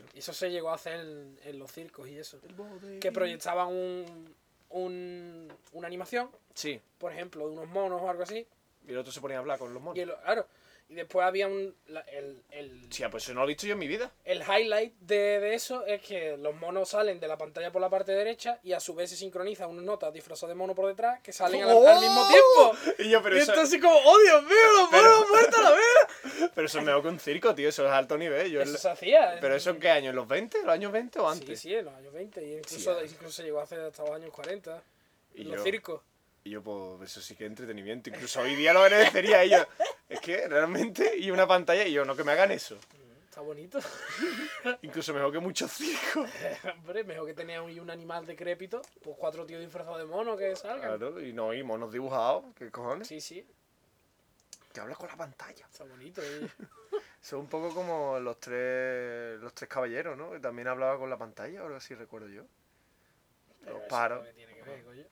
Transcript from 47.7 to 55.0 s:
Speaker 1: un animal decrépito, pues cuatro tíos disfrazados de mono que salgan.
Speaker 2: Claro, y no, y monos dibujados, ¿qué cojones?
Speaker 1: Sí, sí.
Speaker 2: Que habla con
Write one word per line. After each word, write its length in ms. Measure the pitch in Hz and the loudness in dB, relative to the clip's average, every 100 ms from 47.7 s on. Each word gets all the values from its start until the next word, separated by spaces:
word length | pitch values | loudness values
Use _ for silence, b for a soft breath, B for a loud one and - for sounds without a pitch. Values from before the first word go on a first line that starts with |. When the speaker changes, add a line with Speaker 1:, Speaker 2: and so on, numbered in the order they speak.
| 165 | -16
Speaker 1:
un 100 | 170 | -16
animal 340 | 170 165 170 160 | -16 -12 -12 -12
decrépito, 560 | 160 170 175 185 233 269 _ | -12 -10 -10 -10 -14 -14 _
pues 120 | 160 143 | -20 -10
cuatro 240 | 160 156 165 | -10 -8 -12
tíos 120 | 165 | -16
disfrazados 360 | 170 165 165 170 | -16 -16 -14 -14
de 80 | 160 | -10
mono 320 | 175 226 208 | -8 -6 -6
que 180 | 196 190 | -6 -8
salgan. 420 | 202 254 - 107 | -10 -10 -8 -8
Speaker 2:
Claro, 200 | 120 170 | -8 -12
y 140 | 139 | -12
no, 180 | 117 110 | -8 -6
y 120 | 117 | -6
monos 280 | 135 113 117 | -8 -8 -8
dibujados, 520 | 117 135 131 117 147 262 - | -10 -6 -2 -2 -2 -6 -18
¿qué 140 | 117 | -18
cojones? 380 | 120 120 147 233 | -12 -10 -10 -12
Speaker 1:
Sí, 120 | 156 | -16
sí. 220 | - 170 - _ _ _ _ _ _ _ _ _ _ - _ | -18 -20 -20 _ _ _ _ _ _ _ _ _ _ -20 _
Speaker 2:
Que 80 | - | -20
habla 120 | 107 | -18
con 140 | - | -16